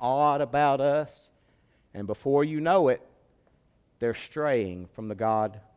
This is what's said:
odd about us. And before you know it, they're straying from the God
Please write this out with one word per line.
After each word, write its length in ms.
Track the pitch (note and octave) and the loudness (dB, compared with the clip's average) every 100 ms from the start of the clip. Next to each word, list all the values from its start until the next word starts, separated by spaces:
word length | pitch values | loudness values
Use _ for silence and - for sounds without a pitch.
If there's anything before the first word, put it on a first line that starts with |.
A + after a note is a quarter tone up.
odd 400 | B2 C3+ D3 C#3+ | -2 2 2 2
about 400 | C3 C#3+ D3 C#3 | 0 2 2 4
us. 500 | C#3+ D3+ D3 - - _ _ _ _ _ _ | 2 0 -2 -12 -20 _ _ _ _ _ _
And 140 | G2+ G2+ | -12 -8
before 340 | G#2 C#3 C#3+ | -4 0 2
you 180 | D#3 D3+ | 2 -2
know 280 | E3 F#3+ C#3 | 0 2 4
it, 120 | A#2+ - _ _ _ _ _ _ _ _ - | 0 -6 _ _ _ _ _ _ _ _ -6
they're 140 | A#2 | -4
straying 760 | A2 - D#3 D3+ B2 G2 F2+ F2 | -4 -10 -6 0 0 -2 -8 -14
from 180 | - A2 | -12 -10
the 80 | |
God 460 | G2+ A2 A2 G#2+ G#2 - | -4 0 0 -2 -6 -20